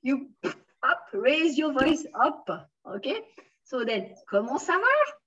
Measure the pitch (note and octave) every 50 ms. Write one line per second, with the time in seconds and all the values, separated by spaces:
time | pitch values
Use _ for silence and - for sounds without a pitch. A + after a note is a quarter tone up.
0 | _ B3+ C#4 C4+ - - - _ - - - - _ _ _ _ - - - F4
1 | - - - G3 A3 B3+ D4 D#4 D#4+ E4 C#4 C#4 D#4 D#4 C#4 C4+ C4 D4+ D#4+ -
2 | - - - G#3+ B3 D#4 D4+ - - - E3+ - - _ _ _ _ - F#3+ G3+
3 | - C4 F4 A4 A4 - _ - - _ _ _ _ _ - B3+ A#3 A3 A3+ G3+
4 | F#3+ - - - - - - G3+ G#3+ A#3+ C4 E4+ - - E4+ F#4 G#4+ B4+ C#5 D5+
5 | D5 D5 - _ _